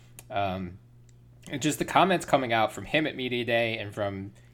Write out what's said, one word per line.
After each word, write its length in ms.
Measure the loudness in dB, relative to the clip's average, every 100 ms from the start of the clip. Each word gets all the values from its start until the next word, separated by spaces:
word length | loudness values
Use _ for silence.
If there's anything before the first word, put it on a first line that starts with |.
| -20 -20 -6
Um, 480 | -2 -2 -2 -6 -12 -20 -20 -20 -20 -20 -20 -10
and 100 | -2
just 160 | -2 -2
the 80 | 2
comments 400 | 4 6 2 2
coming 260 | 0 2
out 180 | 2 2
from 140 | -2
him 220 | 0 0 0
at 100 | -4
Media 280 | -2 -2
Day 340 | 2 2 2 -2
and 140 | -6
from 380 | -4 -4 -4 -10 -14 -20